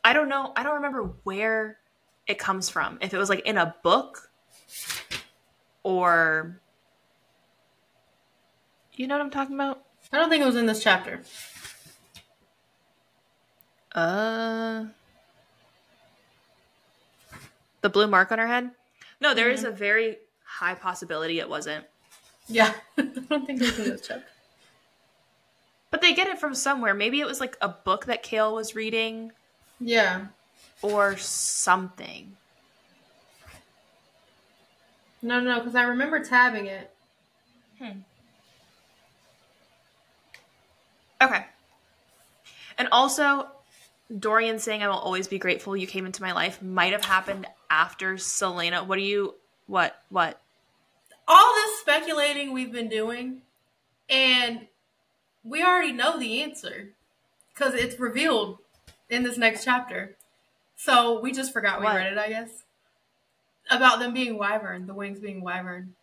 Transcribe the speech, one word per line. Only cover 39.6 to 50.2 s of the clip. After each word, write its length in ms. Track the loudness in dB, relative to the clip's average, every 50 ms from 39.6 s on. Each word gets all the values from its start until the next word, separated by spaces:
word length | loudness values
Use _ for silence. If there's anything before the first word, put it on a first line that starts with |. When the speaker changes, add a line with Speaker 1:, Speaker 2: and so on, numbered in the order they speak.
| _ _ _ _ _ _ _ _ _ _ _ _ _ _ -20 -20 _ _ _ _ _ _ _ _ _ _ _ _ _ _ _ _
Speaker 1:
Okay. 240 | 4 4 4 -2 -4 -8 _ _ _ _ _ _ _ _ _ _ _ _ _ _ _ _ _ _ _ -20 -20 -20 -20 -16 -4 -4
And 100 | 0 4
also, 600 | 6 6 6 4 2 2 2 2 2 2 -2 -8 -14 -20 _ _ _ -20 -20 _ _ _ _ _ -12 -6
Dorian 400 | -2 2 4 4 4 2 -2 -2
saying, 240 | -4 -6 -4 -2
"I 60 | 0 0
will 60 | 0 0
always 300 | -2 -2 -2 -2 -4 -4
be 100 | -6 -4
grateful 380 | 0 -2 -2 -2 -2 -6 -6
you 100 | -6 -6
came 200 | -6 -6 -8 -8
into 160 | -8 -10 -8
my 100 | -6 -4
life," 300 | -2 0 -2 -2 -4 -8
might 300 | -12 -6 0 2 2 2
have 120 | 2 -2 0
happened 420 | 2 2 0 0 -2 -8 -8 -10 -16 -18 _ _ _
after 480 | 2 2 2 0 -2 -6 -6 -6 -4
Selena. 640 | -4 -6 -6 -4 -2 -2 -2 -2 -2 -2 -2 -2 -2
What 140 | -2 -2 -2
do 60 | -2
you, 320 | 0 0 0 0 -2 -2 -6 -12 _ _ _ _ _
what, 360 | -4 0 0 0 0 -2 -8 _ _
what? 320 | 0 0